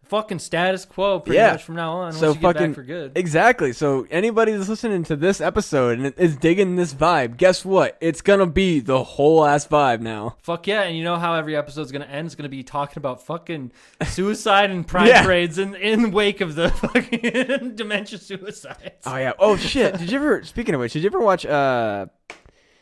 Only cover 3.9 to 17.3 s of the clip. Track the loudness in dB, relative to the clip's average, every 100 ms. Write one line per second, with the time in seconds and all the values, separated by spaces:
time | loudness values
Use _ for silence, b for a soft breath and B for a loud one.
3.9 | 0 -2 -2 0 2 2 0 -4 -4 -4
4.9 | -4 -2 0 0 0 -2 -2 -2 0 2
5.9 | 0 -4 2 2 4 2 4 2 0 -2
6.9 | 0 2 2 0 2 2 2 2 2 2
7.9 | 0 -4 -2 2 4 4 2 2 0 2
8.9 | 0 0 2 4 6 4 2 2 2 2
9.9 | 0 -4 -8 -10 -10 -10 -8 -2 -2 -2
10.9 | -4 -4 -4 -2 -2 -2 -4 -6 -10 -10
11.9 | -10 -10 -10 -10 -12 -12 -12 -10 -8 -8
12.9 | -8 -10 -10 -10 -12 -8 -10 -10 b b
13.9 | b -8 -4 -4 -2 2 2 2 -2 -4
14.9 | 2 6 8 6 2 2 -2 -6 -4 -2
15.9 | 2 2 2 0 0 -6 -2 0 0 0
16.9 | -2 -2 -4 -2